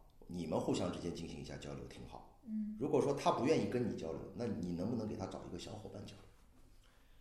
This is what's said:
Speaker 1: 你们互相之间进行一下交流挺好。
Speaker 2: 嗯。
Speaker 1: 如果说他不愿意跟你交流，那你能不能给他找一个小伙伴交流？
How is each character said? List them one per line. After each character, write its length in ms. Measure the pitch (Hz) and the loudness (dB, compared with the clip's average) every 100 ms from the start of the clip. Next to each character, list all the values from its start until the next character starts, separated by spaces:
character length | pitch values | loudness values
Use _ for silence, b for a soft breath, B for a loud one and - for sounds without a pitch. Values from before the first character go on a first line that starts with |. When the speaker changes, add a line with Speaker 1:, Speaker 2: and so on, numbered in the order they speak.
| - - - | -20 -18 -8
Speaker 1:
你 180 | 87 78 | -4 0
们 140 | 98 | 2
互 140 | - | 4
相 180 | 101 90 | 2 2
之 80 | 82 | 0
间 140 | 87 | -4
进 160 | 85 82 | -4 -6
行 100 | 78 | -8
一 40 | |
下 120 | 69 69 | -8 -8
交 160 | 71 | -8
流 120 | 67 60 | -8 -8
挺 220 | - 62 | -12 -12
好。 320 | - - - 220 | -12 -14 -16 -4
Speaker 2:
嗯。 280 | 214 208 - | -2 -2 -2
Speaker 1:
如 100 | 143 | 4
果 100 | 139 | 6
说 140 | 139 | 6
他 180 | 139 175 | 4 4
不 140 | 120 127 | 6 6
愿 160 | 139 | 6
意 80 | 104 | 4
跟 180 | 123 104 | 2 2
你 80 | 73 | 0
交 160 | 80 | -2
流， 80 | 80 - - | -4 -6 -4
那 100 | 117 | -2
你 280 | 92 90 | 0 0
能 160 | 85 101 | 0 2
不 60 | 120 | 0
能 120 | 107 | 0
给 80 | 85 | -2
他 120 | 95 | -4
找 160 | - - | -4 -6
一 40 | |
个 80 | 87 | -8
小 140 | - | -8
伙 160 | 104 - | -8 -8
伴 140 | 104 104 | -10 -10
交 80 | |
流？ 100 | - - - - - - b b b b b | -14 -18 -20 -20 -20 -20 b b b b b